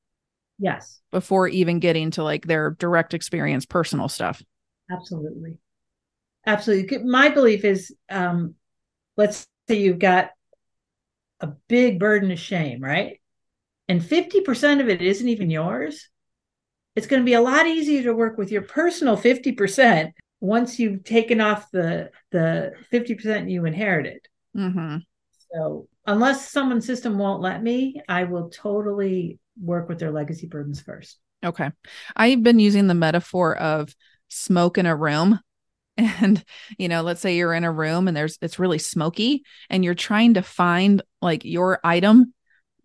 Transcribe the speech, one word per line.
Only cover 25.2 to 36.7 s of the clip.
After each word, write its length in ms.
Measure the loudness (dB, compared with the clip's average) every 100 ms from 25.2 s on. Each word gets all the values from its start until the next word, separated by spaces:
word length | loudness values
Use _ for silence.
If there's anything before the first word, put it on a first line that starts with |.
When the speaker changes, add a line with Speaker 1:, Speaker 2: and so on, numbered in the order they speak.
| _ _ -12
Speaker 1:
So 340 | -8 -6 -8 -14 _ -2
unless 460 | 2 2 0 -4
someone's 340 | -4 -2 -2 -4
system 320 | -6 -4 -2
won't 240 | -2 -2
let 220 | -4 -4
me, 380 | -4 -2 -4 -6 -6
I 180 | -4 -2
will 240 | -4 -8
totally 880 | -10 -6 -4 -4 -4 -2 -4 -6 -10 _ -12
work 300 | -6 -4 -6
with 80 | -8
their 140 | -6
legacy 340 | -6 -6 -10 -12
burdens 340 | -12 -10 -12
first. 380 | -14 -20 -20 -20 _ _
Speaker 2:
Okay. 280 | -8 -6 -8 -10 -18 -20 -8 0
I've 280 | 2 4
been 160 | 6 6
using 260 | 6 6 4
the 80 |
metaphor 640 | 4 2 0 -2 -2 0 0
of 380 | -2 -2 -4 -12 _ _ _
smoke 500 | -8 0 2 2 2
in 80 | 0
a 100 | 0
room. 440 | 0 2 2 2 _
<laughs> 40 | _ _ _ _ -2
And, 460 | -2 2 2 2 0 -20 -18